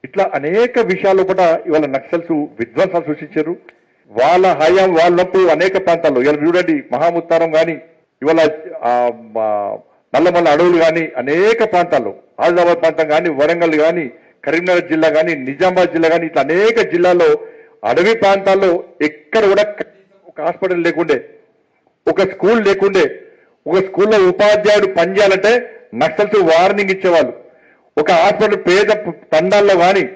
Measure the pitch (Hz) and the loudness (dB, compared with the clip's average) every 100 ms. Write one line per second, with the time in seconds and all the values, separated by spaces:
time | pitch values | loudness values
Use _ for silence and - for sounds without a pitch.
0 | - - - 143 147 190 240 240 202 185 | -8 -2 -2 -2 -2 0 0 0 -2 -2
1 | 202 190 190 185 175 165 - 156 147 135 | 0 0 0 2 2 0 0 -2 0 -4
2 | - 170 170 156 147 - 117 147 190 175 | -4 -8 -4 -6 -6 -10 -8 -2 -2 -2
3 | 156 147 147 - 151 180 - _ _ _ | -6 -10 -8 -6 -6 -8 -14 _ _ _
4 | _ 110 135 180 190 147 156 185 190 165 | _ -2 2 4 2 2 2 2 2 2
5 | 175 175 185 190 180 151 185 190 175 170 | 2 2 0 2 2 2 0 -2 -2 0
6 | 165 131 135 147 151 175 175 151 - 123 | 0 0 0 0 0 0 0 -4 -4 -2
7 | 165 170 165 165 165 156 165 151 - _ | -2 -2 -2 0 0 0 -2 -4 -14 _
8 | _ _ 139 165 156 - - - 120 123 | _ _ 0 2 2 -2 -14 -8 -2 0
9 | 123 113 113 110 110 104 101 104 _ _ | -2 -4 -10 -6 -4 -4 -6 -10 _ _
10 | _ 127 175 175 170 147 175 170 165 165 | _ 0 2 2 2 2 2 2 2 0
11 | 156 - 127 160 208 226 220 180 170 147 | -6 -8 -4 0 0 0 0 0 0 -2
12 | 107 - _ - 151 175 175 170 160 160 | -4 -12 _ -2 0 2 0 2 0 -2
13 | 151 156 170 139 151 170 170 156 156 170 | 0 0 -2 -2 -2 0 0 2 0 -2
14 | 139 - _ _ - 160 175 180 170 160 | -8 -12 _ _ -6 -4 0 -2 0 0
15 | 160 151 160 156 131 139 185 185 175 165 | 0 0 -2 -4 -8 -2 -2 0 -2 0
16 | 160 170 165 151 139 170 214 226 202 175 | 0 0 -2 -4 -2 0 0 0 -2 0
17 | 175 175 160 151 - - - _ 107 135 | 2 4 2 0 -4 -20 -20 _ -2 0
18 | 190 226 196 196 190 190 190 175 - - | 0 2 2 2 2 2 2 0 -4 -6
19 | 151 - _ 220 208 196 214 - - _ | -6 -6 _ 0 2 2 0 -4 -14 _
20 | _ _ _ - 156 170 190 180 170 156 | _ _ _ -8 -6 -4 -4 -2 -2 -2
21 | 165 131 - - _ _ _ _ _ _ | -2 -2 -4 -20 _ _ _ _ _ _
22 | - - 190 - 180 233 202 190 196 190 | -4 -2 -2 -2 0 2 2 0 0 2
23 | 139 - - _ _ _ - 185 190 - | 0 -4 -20 _ _ _ -4 -2 -2 -2
24 | 214 214 185 180 208 208 208 208 196 - | 2 4 2 2 2 2 2 2 0 -2
25 | 170 190 202 190 202 240 240 - - 113 | -2 2 2 2 0 0 -2 -18 -16 -4
26 | 160 156 208 208 170 160 190 202 196 190 | -4 -2 0 2 4 4 2 0 -2 -2
27 | 185 170 127 - - _ _ _ _ - | 2 2 0 -4 -20 _ _ _ _ -4
28 | 151 170 185 208 214 202 175 185 208 214 | 0 2 2 2 -2 -2 0 2 2 0
29 | - 160 - 156 180 202 202 185 175 190 | -4 -14 -2 0 2 2 4 4 2 2
30 | 135 | -2